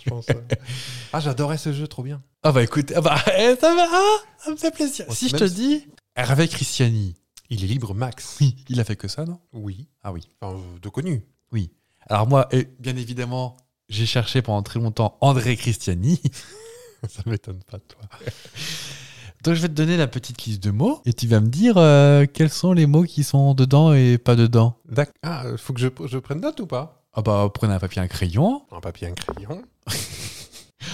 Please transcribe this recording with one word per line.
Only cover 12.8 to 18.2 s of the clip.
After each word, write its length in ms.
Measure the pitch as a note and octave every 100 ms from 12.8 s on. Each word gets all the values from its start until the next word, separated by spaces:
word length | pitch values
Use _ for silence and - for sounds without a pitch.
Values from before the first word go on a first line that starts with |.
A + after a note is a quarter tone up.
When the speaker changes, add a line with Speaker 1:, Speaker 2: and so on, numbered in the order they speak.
| B2+ B2+
Speaker 2:
évidemment, 600 | A#2 B2 B2 B2+ B2+ - _ _ _
j'ai 160 | G#2+ A2+
cherché 360 | B2 A2+ C3
pendant 200 | A#2 G#2
très 180 | G2+ A#2
longtemps 360 | A#2 G#2+ A2 -
André 340 | C3+ C3 A#2 A#2
Christiani. 640 | - A2 - F2 A2 F3+ - - - G#4
<laughs> 460 | A4+ A#4+ B4 _ -
Speaker 1:
Ça 140 | - G#2+
m'étonne 340 | G#2+ - F#2 -
pas 80 | G#2
de 60 |
toi. 180 | - _ G#2+ -